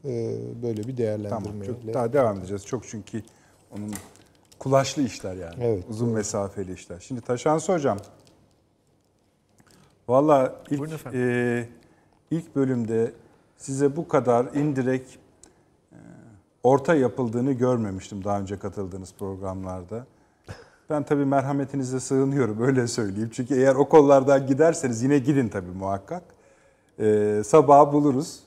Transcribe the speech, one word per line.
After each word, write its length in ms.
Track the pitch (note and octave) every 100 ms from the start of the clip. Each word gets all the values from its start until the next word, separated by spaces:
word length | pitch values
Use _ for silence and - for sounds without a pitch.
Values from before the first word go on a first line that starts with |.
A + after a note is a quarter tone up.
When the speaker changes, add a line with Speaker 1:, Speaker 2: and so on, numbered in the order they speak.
Speaker 1:
Ee, 300 | C#3+ A#2+ A2+ A2+ A#2+ A#2+
böyle 140 | A#2+ G#2+
bir 60 |
Speaker 2:
Tamam, 120 | A2 B2+
Speaker 1:
değerlendirmeyle. 680 | A2+ G#2+ G#2 A2+ G2+ G#2 G2
Speaker 2:
çok 280 | A#2+ A2
daha 180 | A#2+ A#2
devam 260 | C#3 A#2+ G2
edeceğiz. 280 | F2+ G2+ -
Çok 220 | B2 -
çünkü 340 | A2+ G2 A2 G2 _ _ _ _ G#2+
onun 140 | G#2 G2 - - _ _ _ _
kulaşlı 440 | C3+ C3+ C3 -
işler 340 | B2+ - G2 F#2
yani. 180 | E2+ F2
Speaker 1:
Evet, 240 | A#2+ G#2 F2+
Speaker 2:
Uzun 160 | A2 A#2+
Speaker 1:
doğru. 80 | A2
Speaker 2:
mesafeli 560 | G2+ A2 G2 G2+ F#2
işler. 260 | F2+ - F2
Şimdi 200 | - B2+
Taşansı 520 | - B2 D#3 D#3 D#3
Hocam. 260 | F3+ C#3 G2 - - _ _ _ _ _ _ _ _ _ _ _ _ _ _ _ _ _ _ -
Valla 480 | B2+ D3+ C#3+ C3 - -
ilk, 80 | C#3+
Speaker 3:
Buyurun 160 | D3+
efendim. 260 | D#3+ C3 B2
Speaker 2:
e, 480 | B2 A#2+ A#2+ A#2+ A#2 - _ _ _ _ _
ilk 260 | E3 E3 C#3+
bölümde 560 | C3+ B2 A2 A2+ A#2 - _ _ _ _
size 400 | - C3+ C#3+ D3
bu 120 | D#3+
kadar 380 | D3+ B2 A#2+ B2+
indirek, 480 | C#3+ D3+ C3+ B2+ C3 B2+ - _ _ - _ _ _ _
e, 40 | - - - A#2 G#2 _ _
orta 320 | B2 C3+ C3+
yapıldığını 580 | D#3+ B2+ - B2 A#2 C3
görmemiştim 720 | B2+ B2+ B2 G#2+ F#2+ - G2+
daha 160 | G2 G2+
önce 180 | F#2+ G2
katıldığınız 560 | G#2 F#2 F#2+ F#2 F#2 -
programlarda. 880 | G2 F#2+ F#2+ F#2+ F#2+ F#2 F2+ G#2+ C3 _ _ _ - - - _ _
Ben 120 | D3+
tabii 220 | C#3 C#3+
merhametinize 760 | C#3 C#3 C3+ C#3+ C3+ C#3+ B2+ C3
sığınıyorum, 600 | C3 C3+ C#3 C#3+ A#2 G#2+
öyle 240 | A#2+ C3 A#2
söyleyeyim. 440 | - G#2 G2 A#2
Çünkü 220 | - A#2+
eğer 200 | C3+ C3+
o 140 | C3 C#3+
kollardan 580 | D#3+ C#3+ C#3 C3 C#3 C3
giderseniz 560 | C3+ D#3+ D#3+ C3 A2+
yine 160 | C3 C#3+
gidin 300 | B2 C#3 A#2
tabii 220 | G2+ F2+
muhakkak. 520 | F#2 F#2+ G2 - F3 F3 _ _ _ _ _ _ -
Ee, 420 | A2 G#2+ G#2 G#2
sabahı 480 | G#2+ D#3 C#3 C#3+ D3
buluruz. 480 | C#3+ D3 B2+ E3+ -